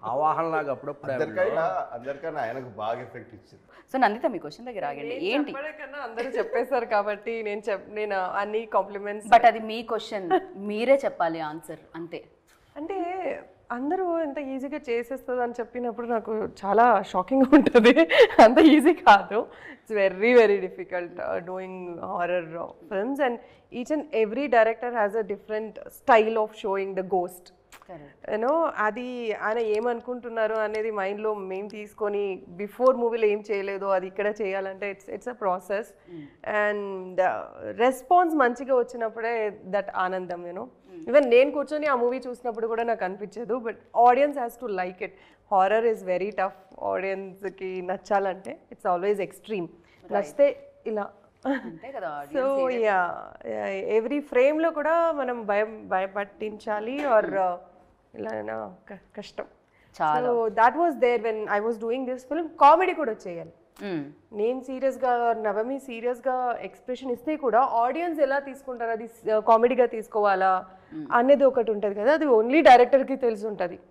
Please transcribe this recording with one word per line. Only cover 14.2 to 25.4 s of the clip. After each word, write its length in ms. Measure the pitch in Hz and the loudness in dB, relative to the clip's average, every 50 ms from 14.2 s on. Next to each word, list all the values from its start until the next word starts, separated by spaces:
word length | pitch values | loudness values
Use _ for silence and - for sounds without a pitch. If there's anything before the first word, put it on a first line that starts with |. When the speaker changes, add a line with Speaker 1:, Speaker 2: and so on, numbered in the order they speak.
Speaker 4:
ఎంత 180 | 330 285 269 294 | -4 -4 -6 -8
ఈజీగా 400 | 285 262 269 269 247 285 285 302 302 - | -8 -8 -8 -8 -8 -8 -8 -10 -6 -4
చేసేస్తుంది 540 | 233 233 240 240 269 254 262 - 247 247 247 | -4 -4 -4 -6 -10 -10 -6 -6 -4 -2 -2
అని 100 | 240 240 - | -4 -4 -8
చెప్పినప్పుడు 480 | 226 220 - 247 240 240 220 233 240 233 | -10 -8 -8 -6 -6 -6 -6 -6 -4 -2
నాకు 420 | 240 226 - - 226 214 190 - - - - | -2 -2 -2 -4 -4 -4 -4 -6 -10 -8 -2
చాలా 360 | 190 214 214 233 247 226 196 | 2 4 6 6 6 6 4
షాకింగ్ 440 | 196 - - 185 180 - 262 269 269 269 294 | 2 0 -2 -2 -2 2 4 4 6 8 8
ఉంటుంది. 540 | 294 285 - - 247 220 240 240 277 330 330 - 622 494 - - - 269 | 8 8 8 6 8 8 8 8 8 6 6 8 6 6 8 10 8 8
అంత 160 | 220 254 302 | 10 10 8
ఈజీ 340 | 320 320 262 294 247 311 339 | 8 10 8 8 6 4 2
కాదు. 540 | - - - 208 196 190 175 196 220 247 - - - - - 277 _ _ | 6 8 8 8 8 6 0 -4 -4 -4 -4 -10 -20 -20 -20 -20 _ _
It's 180 | _ 220 208 | _ 0 2
very, 320 | 196 190 185 185 208 240 247 247 | 2 2 2 2 4 6 8 8
very 180 | 226 202 202 196 185 | 8 8 4 2 0
difficult, 480 | 185 185 - 180 175 185 180 175 170 175 | -6 -8 -12 -12 -8 -8 -8 -8 -8 -10
uh, 320 | 180 - - - 190 175 170 | -10 -6 -4 -4 -6 -6 -8
doing 520 | 185 185 190 185 185 185 180 180 170 170 | -10 -10 -10 -10 -12 -12 -12 -12 -10 -10
horror, 440 | - 185 190 185 175 175 180 180 170 160 160 | -10 -8 -4 -4 -2 -2 -2 -2 -4 -6 -10
uh, 380 | 170 - - - - - - 214 | -10 -10 -12 -12 -18 -14 -8 -6
films 260 | 190 208 247 277 277 294 | -4 -4 -4 -2 -2 -2
and 120 | 247 240 226 - - - _ _ _ - 233 | -2 -2 -4 -12 -20 -20 _ _ _ -12 -12
each 180 | 247 240 311 302 | -6 -4 -4 -4
and 280 | 294 302 - 226 220 | -4 -4 0 0 0
every 220 | 208 214 247 285 285 | 0 0 -4 -2 2
director 440 | 226 233 220 220 226 226 240 240 | 4 4 4 4 2 -2 -6 -6
has 300 | 240 233 214 202 196 226 | -2 -2 -2 0 0 -4
a 60 | 214 190 | -4 -4
different 440 | 202 196 | -8 -10